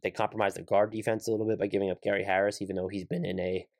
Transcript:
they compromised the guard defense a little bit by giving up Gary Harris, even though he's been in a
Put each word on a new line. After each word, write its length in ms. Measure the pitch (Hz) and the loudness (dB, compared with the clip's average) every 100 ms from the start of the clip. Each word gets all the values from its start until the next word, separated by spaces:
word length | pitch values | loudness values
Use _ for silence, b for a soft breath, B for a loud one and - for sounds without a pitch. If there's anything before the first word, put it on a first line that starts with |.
they 80 | 98 | -6
compromised 460 | - 107 110 98 92 | -2 -2 2 0 0
the 60 | |
guard 280 | 87 101 107 | 2 2 2
defense 380 | 110 - 110 - | 0 0 0 0
a 20 | |
little 160 | 107 110 | 0 0
bit 120 | 101 | 0
by 80 | 101 | 0
giving 240 | 98 98 | 0 0
up 100 | 90 | 0
Gary 220 | 101 101 | 0 0
Harris, 380 | 98 95 101 - | 2 2 2 0
even 140 | 95 92 | -4 -4
though 120 | 92 | -4
he's 160 | 98 | -6
been 220 | 87 87 90 | -4 -4 -2
in 120 | 92 | -2
a 280 | 90 92 - | -2 -2 -6